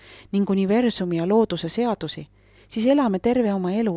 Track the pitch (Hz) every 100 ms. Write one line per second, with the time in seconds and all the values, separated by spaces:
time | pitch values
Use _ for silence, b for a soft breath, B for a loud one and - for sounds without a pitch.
0 | B B B 196 202 196 190 220 240 -
1 | 180 170 175 214 214 170 165 220 240 202
2 | 156 - 147 b b b b 226 233 285
3 | 247 190 233 247 220 196 180 202 226